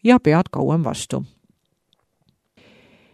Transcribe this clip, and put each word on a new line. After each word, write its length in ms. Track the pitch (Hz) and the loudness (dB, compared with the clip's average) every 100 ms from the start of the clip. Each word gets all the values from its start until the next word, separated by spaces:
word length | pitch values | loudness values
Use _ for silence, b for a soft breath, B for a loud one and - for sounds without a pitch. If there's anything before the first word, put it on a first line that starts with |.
ja 160 | 226 247 | 2 4
pead 300 | 151 160 - | 4 2 0
kauem 340 | - 135 160 | -4 -2 -2
vastu. 400 | 143 139 - 135 135 _ _ _ _ _ _ _ _ _ _ _ _ b b b b b b | -2 -6 -8 -8 -10 _ _ _ _ _ _ _ _ _ _ _ _ b b b b b b